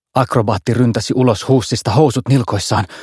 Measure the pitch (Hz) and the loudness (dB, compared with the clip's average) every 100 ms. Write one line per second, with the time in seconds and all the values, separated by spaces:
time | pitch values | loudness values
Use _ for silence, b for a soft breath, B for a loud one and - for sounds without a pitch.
0 | _ 127 123 127 107 98 - 120 120 113 | _ -2 0 0 0 -2 -2 0 2 0
1 | - 120 127 104 - 131 - 123 - 107 | -2 0 2 0 0 0 0 -4 -2 2
2 | 151 127 - 135 113 101 - 107 98 B | 2 2 0 0 0 -4 -2 -2 -4 B